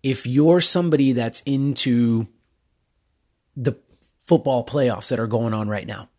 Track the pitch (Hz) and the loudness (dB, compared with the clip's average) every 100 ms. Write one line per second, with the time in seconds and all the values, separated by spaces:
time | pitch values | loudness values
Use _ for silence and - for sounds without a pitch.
0 | 135 127 123 131 156 175 165 180 175 151 | -4 -4 -2 2 4 4 4 2 2 2
1 | 135 120 117 - - 139 139 139 131 120 | 2 2 -2 -4 -4 -2 -2 -2 0 2
2 | 117 113 107 _ _ _ _ _ _ _ | 2 0 -4 _ _ _ _ _ _ _
3 | _ _ _ _ _ 139 127 - _ _ | _ _ _ _ _ -6 -4 -6 _ _
4 | - _ - 165 143 127 113 147 127 104 | -20 _ 0 2 2 -2 -2 0 0 0
5 | - 117 113 110 117 110 104 104 90 101 | -4 -4 -2 -2 -2 -4 -4 -6 -8 -14
6 | 101 | -16